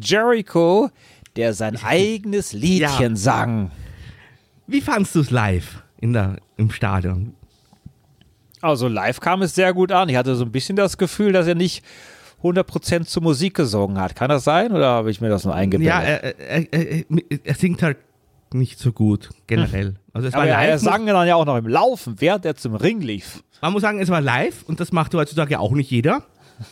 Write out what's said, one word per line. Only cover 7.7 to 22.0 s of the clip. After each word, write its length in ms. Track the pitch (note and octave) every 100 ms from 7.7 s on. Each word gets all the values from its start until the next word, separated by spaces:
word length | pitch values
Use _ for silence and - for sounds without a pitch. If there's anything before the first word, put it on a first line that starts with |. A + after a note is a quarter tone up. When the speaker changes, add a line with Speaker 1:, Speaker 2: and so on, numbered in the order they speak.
| _ - _ _ _ _ _ _ _
Speaker 1:
Also 240 | E3 C#3+ B2
live 320 | G#2+ G2 B2+
kam 220 | - F#3
es 120 | F#3+
sehr 200 | D#3+ F#3
gut 180 | F#3 F#3
an. 160 | F#3 F#3
Ich 80 | B2+
hatte 180 | B2+
so 100 | B2+
ein 80 | A#2+
bisschen 240 | A#2+ - G3
das 200 | G3 -
Gefühl, 360 | F3+ - G#3
dass 140 | F#3 E3
er 80 |
nicht 300 | E3+ F3+ - - - - - - _
hundert 240 | F3 F3 F3+
Prozent 420 | E3+ - F3 E3
zur 140 | -
Musik 320 | E3 C3+ F#3
gesungen 460 | - C#3 G#2 G2 G2
hat. 160 | F#2 -
Kann 120 | B2+
das 160 | D3
sein 280 | B2 D#3+ A#3
oder 160 | F#3 C#3
habe 220 | A#2+ A2
ich 100 | G2+
mir 80 | A2+
das 160 | G2+
nur 100 | F2+
eingebildet? 400 | D#2+ G2 F#2+ D#3+
Speaker 2:
Ja, 60 | F3
er, 380 | - D3+ B2+ -
er, 340 | C2+ C3+ E3
er, 100 | D3+
er, 220 | E3 D#3+ - D#3+ - D3
er 100 | -
singt 280 | C#3 F#3 F3
halt 160 | E3 C3+ _ _ _ _ _
nicht 260 | B2+ B2+ -
so 140 | C3
gut 380 | A2+ G#2+ G#2 - - -
generell. 400 | A2+ G#2+ G2 G2
Speaker 1:
Hm. 100 | G2 _
Speaker 2:
Also 160 | - B2+
es 60 |
Speaker 1:
Aber 100 | C3
Speaker 2:
war 40 | C#3+
Speaker 1:
er, 100 | D3+
Speaker 2:
live, 100 | D3+
Speaker 1:
er 100 | D#3
sang 280 | A#2 G3 A3
dann 200 | G3 F3
ja 80 |
auch 100 | E3+
noch 120 | D3+ B2
im 100 | A2+
Laufen, 500 | C3+ A#3 B3